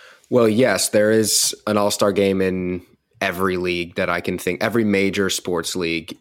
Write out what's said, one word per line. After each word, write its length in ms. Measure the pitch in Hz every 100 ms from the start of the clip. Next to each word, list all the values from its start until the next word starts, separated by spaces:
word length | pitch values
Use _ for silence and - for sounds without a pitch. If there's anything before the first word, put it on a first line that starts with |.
| - - _
Well, 200 | 120 113
yes, 400 | 107 127 95 -
there 240 | 107 107
is 420 | 110 104 - - - -
an 80 | 104
all-star 340 | 101 - 104
game 300 | 95 98 95
in 440 | 95 92 90 90 - _ _ _
every 360 | 95 87 95 92
league 380 | 90 87 87 90
that 120 | 90
I 140 | 87
can 160 | - 90
think, 260 | - 90
every 180 | 110 117
major 460 | 107 98 98 95 95
sports 480 | - - 87 85 90
league 400 | 85 82 80 -